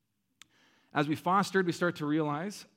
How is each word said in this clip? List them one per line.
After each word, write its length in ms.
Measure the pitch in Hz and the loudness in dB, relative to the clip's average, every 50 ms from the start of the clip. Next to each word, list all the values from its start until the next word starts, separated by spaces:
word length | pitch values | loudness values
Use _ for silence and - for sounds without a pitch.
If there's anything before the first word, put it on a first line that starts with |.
| _ _ _ _ _ _ _ - - _ _ _ _ _ _ _ _ _ - | _ _ _ _ _ _ _ -20 -20 _ _ _ _ _ _ _ _ _ -2
As 140 | 143 151 | -2 0
we 80 | 147 151 | 0 0
fostered, 500 | 123 - 175 185 202 185 - - 190 185 | -2 0 2 2 2 2 2 2 2 2
we 60 | 170 | 2
start 240 | 156 - 180 175 - | 0 0 0 -2 0
to 100 | - 151 | -2 -2
realize 600 | 147 151 160 156 147 143 151 170 208 202 - - - _ | 0 0 0 0 0 -2 -4 -6 -8 -10 -12 -18 -20 _